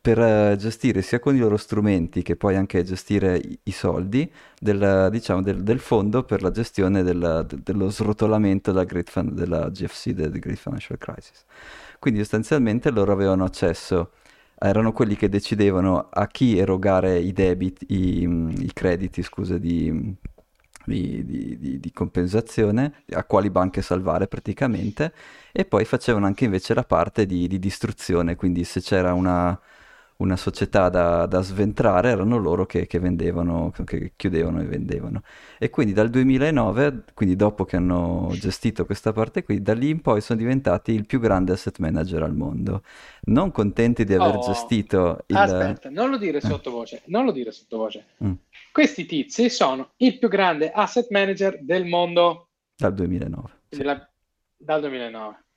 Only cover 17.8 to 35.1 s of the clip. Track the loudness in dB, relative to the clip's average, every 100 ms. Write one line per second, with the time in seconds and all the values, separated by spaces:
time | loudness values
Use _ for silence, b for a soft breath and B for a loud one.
17.8 | -4 0 2 2 0 0 -2 -4 -6 -2
18.8 | -2 0 -4 -6 -8 -6 -4 -2 0 0
19.8 | 0 -2 -6 -8 -14 -20 _ _ _ -16
20.8 | -6 -4 -4 -6 -6 -6 -8 -8 -8 -8
21.8 | -10 -6 -4 -2 0 0 -2 0 2 2
22.8 | 0 -4 -8 -8 0 2 2 2 0 -2
23.8 | -2 -2 0 -2 -2 -6 -8 -2 -2 -2
24.8 | -4 -4 -6 B B B B -6 0 0
25.8 | 2 0 2 2 2 2 0 0 0 -2
26.8 | 2 2 2 0 0 0 -2 -2 -4 -4
27.8 | -6 -6 -2 0 0 0 0 0 -2 -6
28.8 | 0 0 2 2 2 2 0 -2 b b
29.8 | b b b _ -2 0 -4 -4 0 2
30.8 | 4 4 2 2 2 0 -2 0 -2 2
31.8 | 2 4 2 2 0 0 0 0 0 -2
32.8 | -2 -2 0 0 -2 -2 -2 -2 -4 -6
33.8 | -6 -6 -8 _ -2 0 0 -2 -4 -6
34.8 | -4 -6 -6